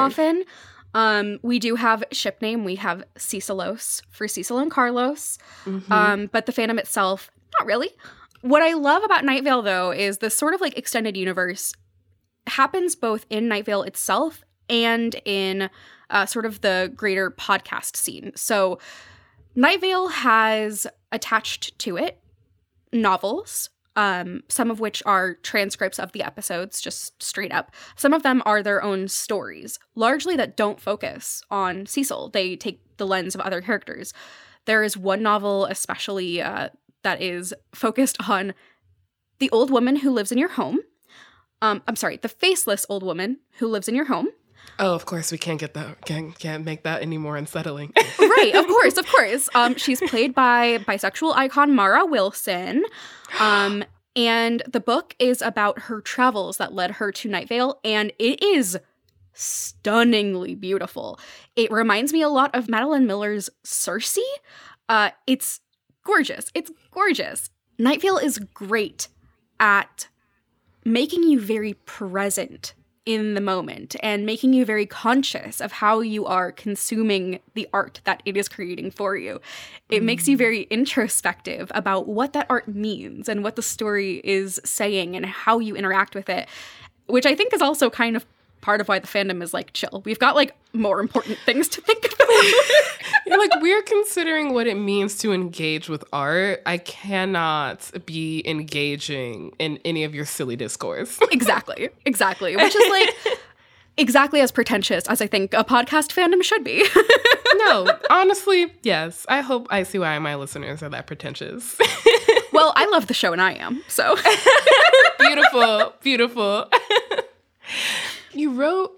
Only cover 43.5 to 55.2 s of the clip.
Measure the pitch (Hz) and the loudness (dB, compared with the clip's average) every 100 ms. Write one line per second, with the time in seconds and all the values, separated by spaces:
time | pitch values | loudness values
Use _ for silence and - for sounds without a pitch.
43.5 | - 226 208 208 247 285 185 339 - _ | -6 -4 -4 -2 -2 -2 -2 -4 -6 _
44.5 | _ - - 190 175 - 170 156 165 170 | _ -14 -2 -2 -2 -4 -8 -6 -6 -6
45.5 | 156 151 - 151 156 - 156 156 - 160 | -6 -8 -10 -14 -12 -8 -8 -8 -10 -10
46.5 | 156 160 156 160 160 160 156 151 147 151 | -8 -8 -8 -6 -6 -6 -6 -6 -8 -8
47.5 | 160 160 143 147 453 453 - 403 453 233 | -8 -8 -8 -2 0 2 4 6 6 6
48.5 | 381 339 440 494 - - - 208 262 - | 6 6 6 6 4 4 4 4 0 2
49.5 | 247 240 254 - 254 349 226 262 262 254 | 4 4 2 -2 0 0 0 0 4 4
50.5 | 240 240 226 202 208 202 - 320 262 269 | 4 4 0 -2 -2 -4 -2 0 2 2
51.5 | 285 294 254 196 254 359 247 190 - - | 4 4 6 6 4 4 2 0 -2 -4
52.5 | 180 180 240 440 - - - - - 214 | -4 -2 -2 -4 -8 -20 -20 -8 0 2
53.5 | 202 202 202 - _ _ 254 233 233 226 | 4 2 -2 -8 _ _ -2 2 2 0
54.5 | 233 - 233 233 269 - - | -2 -2 -4 0 -2 -2 0